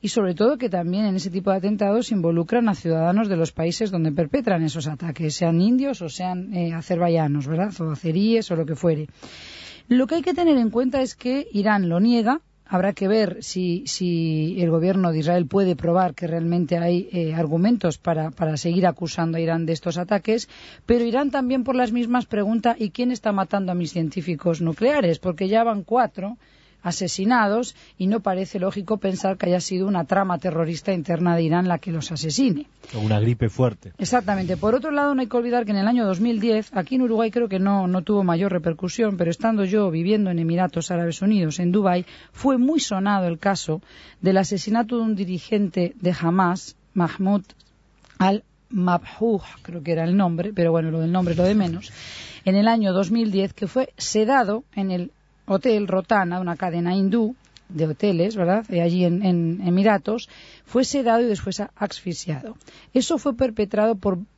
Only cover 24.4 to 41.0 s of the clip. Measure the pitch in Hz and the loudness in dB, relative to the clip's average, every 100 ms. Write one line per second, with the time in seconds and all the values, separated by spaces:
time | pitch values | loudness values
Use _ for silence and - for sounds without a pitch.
24.4 | 175 160 165 156 233 294 190 160 185 160 | -2 0 -2 0 2 2 2 0 -2 -2
25.4 | 190 220 233 208 170 233 233 - 190 240 | 0 2 2 0 0 0 0 -2 -10 -10
26.4 | _ _ _ _ 175 170 180 - 190 247 | _ _ _ _ -6 -4 -4 -2 2 4
27.4 | 208 214 247 - - _ 185 220 202 185 | 4 0 -2 -10 -20 _ 0 0 0 -2
28.4 | 190 202 180 196 180 214 196 185 190 190 | -4 -4 -4 -4 -4 -2 -2 -2 -2 -2
29.4 | - 180 - 185 190 190 160 190 196 175 | 0 0 0 -2 0 0 0 0 2 0
30.4 | 185 160 165 165 - 185 156 165 175 170 | -2 -2 -2 -2 -2 -4 -2 0 2 2
31.4 | 165 170 180 170 - 165 143 156 160 143 | 2 2 2 -2 -2 -6 -6 -6 -4 0
32.4 | 269 240 294 _ - 117 107 107 110 120 | 2 2 -4 _ -12 -4 0 2 2 2
33.4 | 113 - 127 104 98 - - 247 190 196 | 0 2 0 0 -16 -8 0 0 0 -2
34.4 | 180 180 208 247 311 285 285 269 247 240 | -2 -2 0 0 0 0 0 0 0 -2
35.4 | 240 240 220 202 202 247 214 180 233 233 | 0 0 0 0 2 2 0 0 0 0
36.4 | 226 220 214 202 170 262 247 220 226 240 | 2 0 0 -6 -2 0 2 2 0 0
37.4 | 233 190 196 202 185 185 160 208 185 170 | -2 0 2 2 2 -2 0 0 2 2
38.4 | 196 180 165 160 180 - 226 196 170 170 | 0 0 -2 -4 -6 -2 -2 0 -2 0
39.4 | 226 220 190 214 202 160 170 214 196 175 | 0 0 2 2 2 0 0 2 2 0
40.4 | 165 170 180 - 160 175 | 0 2 0 -2 -2 -2